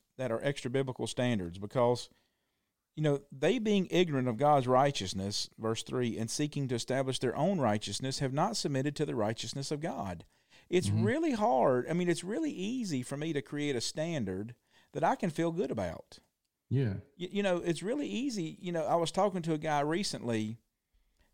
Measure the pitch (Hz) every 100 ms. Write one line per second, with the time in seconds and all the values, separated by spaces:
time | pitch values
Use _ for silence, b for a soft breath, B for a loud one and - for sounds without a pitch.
0 | _ - 127 113 143 143 131 135 131 -
1 | 117 - 123 113 87 92 104 131 120 120
2 | - _ _ _ _ _ _ _ _ -
3 | 151 143 - 135 151 254 214 202 175 170
4 | 180 139 127 110 147 143 123 127 143 139
5 | 95 95 98 104 - - 110 113 - 127
6 | 120 90 113 - 147 143 135 120 - 131
7 | 131 127 127 - 165 196 120 104 - 101
8 | 131 131 135 135 190 214 170 135 143 151
9 | 151 135 104 117 113 139 139 147 165 269
10 | 95 165 - b b b b 226 101 104
11 | 202 285 330 220 214 254 185 127 135 170
12 | 175 165 175 254 311 190 196 254 208 135
13 | 123 139 160 143 - 147 147 123 - -
14 | 160 160 98 92 113 123 b b b 139
15 | 165 262 190 151 170 165 262 110 87 -
16 | - - _ _ _ _ - 127 120 98
17 | - - 175 202 202 175 170 151 180 294
18 | 277 202 277 214 160 - 180 165 147 170
19 | 165 - 208 180 160 156 156 147 147 170
20 | 202 131 117 113 110 117 _ _ _ _
21 | _ _ _